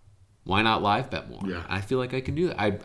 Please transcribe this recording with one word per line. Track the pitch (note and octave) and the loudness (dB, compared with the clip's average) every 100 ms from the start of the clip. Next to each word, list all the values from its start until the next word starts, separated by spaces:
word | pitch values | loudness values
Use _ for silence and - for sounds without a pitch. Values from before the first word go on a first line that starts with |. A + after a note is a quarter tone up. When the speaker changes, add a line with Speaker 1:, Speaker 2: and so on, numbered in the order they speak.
| - - - _ - | -20 -20 -20 _ 0
Speaker 1:
Why | G2 | 2
not | A2+ G2+ | 4 4
live | G#2 G#2+ C3+ | 4 2 0
bet | E2 - | -6 -8
more? | A#1+ F#2+ | -8 -6
Speaker 2:
Yeah. | F2 E2 | -6 -4
Speaker 1:
I | F#2+ | -4
feel | G2 B2+ | 0 -2
like | B2+ | 0
I | C3 | -2
can | C3 C#3+ | -2 0
do | F3 | 0
that. | - | 2
I, | G#2 F#2+ | 0 0